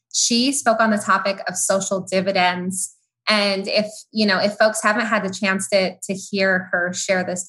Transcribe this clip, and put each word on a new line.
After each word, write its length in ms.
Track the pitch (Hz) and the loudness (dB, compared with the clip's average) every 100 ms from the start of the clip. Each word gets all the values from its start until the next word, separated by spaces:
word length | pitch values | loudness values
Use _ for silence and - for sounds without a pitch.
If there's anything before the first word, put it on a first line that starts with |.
| _ | _
she 400 | - - 233 254 | -2 2 2 0
spoke 260 | 277 247 220 | 0 2 2
on 120 | 226 | 2
the 60 | 208 | 2
topic 400 | - 190 202 196 - | 0 0 0 -4 -6
of 80 | 185 | -4
social 420 | - 196 190 196 | 0 0 0 -4
dividends. 960 | 190 190 190 190 180 180 180 185 - - _ _ - | -2 -2 0 2 2 0 -4 -4 -8 -10 _ _ 0
And 400 | 214 202 196 196 | 2 2 0 -2
if, 200 | - 208 - - | 0 -2 -6 -8
you 120 | 214 214 | 0 2
know, 140 | 185 | 2
if 140 | 202 - | 2 2
folks 240 | 220 214 | 2 2
haven't 260 | 214 214 220 | 0 0 0
had 180 | 214 190 | -2 -2
the 80 | |
chance 340 | 190 196 190 190 | -2 -2 -2 0
to, 280 | 196 185 - | 2 0 -2
to 120 | - | -8
hear 560 | 190 - 202 190 185 185 | -8 -4 0 2 2 0
her 220 | 180 175 | -2 -2
share 320 | 185 - 185 175 | -2 0 0 0
this 200 | 185 | -6